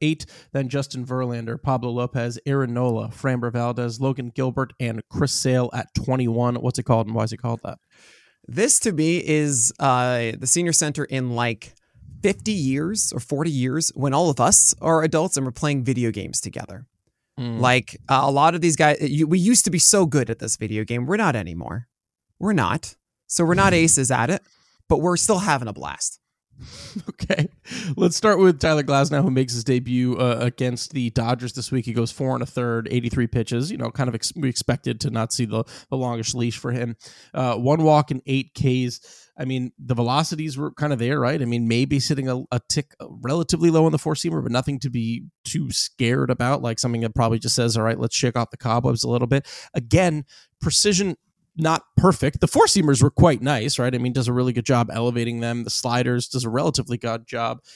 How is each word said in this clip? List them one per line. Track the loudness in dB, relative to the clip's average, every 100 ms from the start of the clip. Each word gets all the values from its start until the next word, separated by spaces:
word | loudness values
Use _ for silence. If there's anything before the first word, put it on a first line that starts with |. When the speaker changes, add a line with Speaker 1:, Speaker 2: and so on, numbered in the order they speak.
Speaker 1:
eight, | -2 -2 -8 -20 -8
then | -6 -4
Justin | -4 -6 -8
Verlander, | -6 -4 -4 -6 -8 -6
Pablo | -2 -2 -2
Lopez, | -4 -2 -2 -4 -6 -2
Aaron | 0 0
Nola, | 0 0 0 -4
Framber | -4 -2 -2 -2
Valdez, | -2 -2 -2 -4 -2
Logan | -2 -2 -6
Gilbert, | -4 -2 -2 -4 -4
and | -6 -6 -6
Chris | -2 -2
Sale | 0 2 2 2
at | -4 -6
twenty-one. | -6 -2 0 0 0 0 0
What's | -2 -2
it |
called, | 2 2 2
and | -2
why |
is | -2
it | -4
called | -6 -6
that? | -8 -14 _ _ -20 -20 _ _ -10
Speaker 2:
This, | -2 2 2
to | 2
me, | 2 2 2
is, | 2 0 2 0 -2 0
uh, | 2 2 2 0 -2 -4
the | -2
senior | 0 2
center | 2 0 -2
in, | -4 -4 -2
like, | -2 -2 -4 -12 _ _ _ -20 -4
fifty | -2 -2 -2
years | -2 0 0 -2 -2 -4
or | -4
forty | -4 -2 -2
years, | 0 0 -2 -2
when | -2 0
all | 2 2
of | 4
us | 4 6 4 2
are | 2 4
adults | 4 2 0 -2
and | -4
we're |
playing | -2 -2 0
video | 0 0 0
games | -2 -6 -8
together. | -8 -10 -12 -16 -18 _ _ _ _ -8
Speaker 1:
Mm. | -6 0
Speaker 2:
Like, | 2 2 0 -10 0
uh, | 2
a | 4
lot | 4 4 4
of |
these | 2
guys, | 4 4 2
you, | 0 0 2
we | 4
used | 4 4 2
to |
be | 4
so | 4 6
good | 4 2 0
at | -4
this | -6 -6
video | -4 -4
game. | -4 -4 -2
We're | 0
not | 0 0
anymore. | -4 -8 -8 -10 -12 _ _ _ _ -6
We're | 0
not. | 2 2 -2 -6 -20 _ _ -6
So | 0
we're | 2
not | 4 6
Speaker 1:
<laughs> | 6
Speaker 2:
aces | 6 4 2
at | 2 2
it, | -2 _ _ _ _ 0
but | 2
we're | 2 2
still | 2 2
having | 2 0 -2
a |
blast. | -8 -10 -8 -10 -10 _ _ _ -20
Speaker 1:
<laughs> | -20 -18 -14 -12 -12
Okay. | -8 -4 -2 -2 _ -16 -10 -6 0
Let's | 0 2
start | 2 6
with | 6 4
Tyler | 2 0
Glasnow, | 2 2 2 2
who | 2
makes | 2 0
his | -2
debut, | 0 0 0 0 0 2
uh, | 0 2
against | -2 -2 -4 -4 -6
the | -4 -2
Dodgers | 0 0 -2 -4
this | -8 -4
week. | -4
He | -2
goes | -2 -2
four | -2 -4
and | -2
a | -4
third, | -4 -2 -2 -2
eighty-three | -2 -2 -2 0
pitches. | -2 -2 -2 -4
You | -4
know, | -6
kind | -4 -4
of |
ex-, | -2 -6
we | -4 -4
expected | -4 -4 -2 -4 -4
to | -4
not | -4 -4
see | -4
the, | -4 -4 -6 -10 -8
the | -4
longest | -4 -4 -4
leash | -2 -2 -4
for | -6
him. | -4 -6 -10 -16 -20 -10
Uh, | -2 -2 0
one | 2 4
walk | 6 4 4
and | -4 -2
eight | -4 -4
Ks. | -2 0 2 0 -6 -16 -20 _ -10
I |
mean, | -6 -4 -6 -8
the | -4
velocities | -2 0 0 0 -4 -6 -6
were | -8
kind | -4 -2
of | 0
there, | 0 0
right? | 0 0
I |
mean, | -2 0 2
maybe | 2 2 0
sitting | 0 -2 -2
a, | -4 -4
a | -4 -2
tick | -4 -4 -10
relatively | -18 -10 -2 -2 0 2 4
low | 6
on | 4
the | 2
four-seamer, | -2 -4 -2 -2
but | -2
nothing | -2 -2 -4
to | -4
be | -4 -4 -4 -8 _
too | -8 -6 -4
scared | -4 -4 -2 0 2 0
about, | 0 0 0
like, | -2 -2
something | -2 -2
that | -2
probably | 0 0 0
just | -2
says, | 0 0 2
"All |
right, | 0 0
let's | -2 0
shake | -2 0
off | -4
the | -4
cobwebs | -2 0 2 0
a | 0
little | 0 2
bit." | 0 -2 -14 -10
Again, | -8 2 4 4 0 -6 -16 _ -6
precision, | -2 2 2 2 0 -4 _ _ _ -4
not | -2 -2 -2 4
perfect. | 4 4 0 0
The | 2
four-seamers | 4 4 6 4 6
were | 4
quite | 6 4 4
nice, | 0 0 0 0
right? | 0
I | 0
mean, | -2
does | -2 0
a |
really | 0 0
good | 0
job | 2 2 2
elevating | 0 -2 0 -2 -4
them. | -4 -4
The | -4
sliders | -4 -2 0 0 0 -2
does | -4
a | -2
relatively | -2 0 -2 -4 -4
good | -4 -6 -6
job, | -6 -4 -6 _